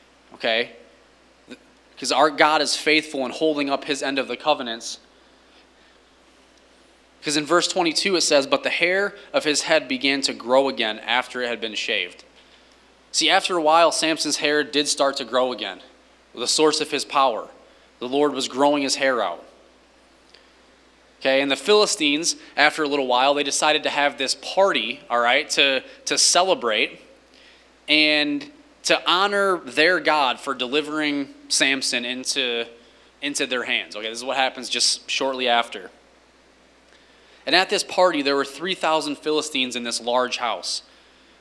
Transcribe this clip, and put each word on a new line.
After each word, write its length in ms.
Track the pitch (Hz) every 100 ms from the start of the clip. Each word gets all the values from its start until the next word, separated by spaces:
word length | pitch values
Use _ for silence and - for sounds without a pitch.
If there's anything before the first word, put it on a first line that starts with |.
| _ _ _
okay? 400 | - 123 113 117 - - _ _ _ _ _ - 123 _ _ _ -
'Cause 120 | 131
our 200 | 131 156
God 320 | 143 151 156
is 140 | 139 -
faithful 480 | 160 156 156 139
in 60 | 127
holding 400 | - 160 147 139
up 140 | 139
his 180 | 156 139
end 160 | 143 135
of 80 | 117
the 100 | 123
covenants. 600 | 151 139 120 113 - - _ _ _ _ _ _ _ _ _ _ _ _ _ _ _ _ _ _ _ _ _ _
'Cause 140 | 156 147
in 100 | 143
verse 220 | 170 160
twenty-two 480 | 185 170 147 202 175
it 60 |
says, 220 | - 147
"But 200 | 135 135
the 60 | 131
hair 440 | - 170 190 202 - -
of 120 | 143
his 180 | 151 139
head 240 | - 160 135
began 340 | 127 139 139
to 120 | 135
grow 340 | 113 117 131 139
again 300 | 120 110 107
after 440 | 107 123 123 123
it 60 | 120
had 120 | 117
been 160 | 110 101
shaved." 480 | - 104 90 - - - _ - _ _ _ _ _
See, 180 | - 151
after 260 | 185 190 180
a 60 |
while, 300 | 151 165 165
Samson's 460 | - 160 156 151 143
hair 260 | 151 151
did 240 | 143 143 147
start 280 | - 139 135
to 60 |
grow 280 | 127 127 127
again, 280 | 113 101 90 - - _ _ _
the 140 | - 117
source 320 | - 156 147
of 100 | 143
his 140 | 139
power. 460 | - 143 135 104 87 - - _ _ _
The 80 | 123
Lord 240 | 139 147
was 160 | 131 120
growing 340 | 127 143 147
his 140 | 135 -
hair 260 | 135 123
out. 220 | 95 85 - - _ _ _ _ _ _ _ - _ _ _ _ _ _ _ _
Okay, 200 | 135 135
and 120 | 139
the 40 | 131
Philistines, 800 | 202 208 202 - 147 147 170 - - -
after 260 | 147 160
a 60 | 147
little 180 | 143 127
while, 260 | 123 139
they 100 | 143
decided 400 | 139 - 156 151
to 60 | 139
have 280 | 139 143 127
this 160 | 131
party, 640 | - - - 196 151 110 127 -
all 120 | 120
right, 280 | 117 135 151
to, 340 | - 139 131 - - -
to 120 | 139
celebrate 840 | - 175 190 147 117 107 156 - - - _ - - - _ _ -
and 640 | 151 151 151 147 143 - - - _
to 180 | - 160 147
honor 500 | 175 202 202 196 175
their 420 | 131 120 160 180
God 400 | 151 156 131 117
for 140 | 139
delivering 800 | 127 123 147 147 151 151 143 135 - -
Samson 560 | - 135 135 - 123
into, 600 | 123 127 127 139 127 117 117 - - _ _ _
into 260 | 143 139 135
their 160 | 127
hands. 320 | 117 117 82
Okay, 140 | 104 110
this 100 | 117
is 60 |
what 120 | 127 131
happens 320 | 131 - 117
just 400 | 123 - - -
shortly 380 | - 135 127 123
after. 460 | 117 117 104 92 - _ _ _ _ _ _ _ _ _ - _ _ _ - -
And 80 |
at 160 | 170 185
this 140 | 202
party, 380 | - - 180 156
there 120 | 139
were 100 | 139
three 300 | 135 - 180
thousand 440 | 175 165 156 147 139
Philistines 580 | 156 151 151 135 127 120
in 80 |
this 160 | 120 117
large 380 | 117 123 123 -
house. 440 | 120 95 - - - - _ _ _ _